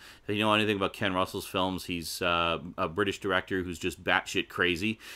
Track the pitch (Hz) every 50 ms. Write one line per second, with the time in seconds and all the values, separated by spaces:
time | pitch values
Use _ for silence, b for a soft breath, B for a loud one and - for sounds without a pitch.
0 | B B B B B - 107 104 110 107 104 107 107 104 107 98 95 90 - -
1 | 110 98 92 92 95 95 - 95 - - - 95 92 95 92 85 - - 90 85
2 | 80 - - - 92 87 87 85 85 85 80 76 71 90 - - 95 85 80 101
3 | 104 98 92 - - 98 92 92 - - 98 92 87 90 87 85 - - - -
4 | 90 95 90 90 - - - 92 82 - - - 90 90 87 80 101 110 110 -
5 | B B B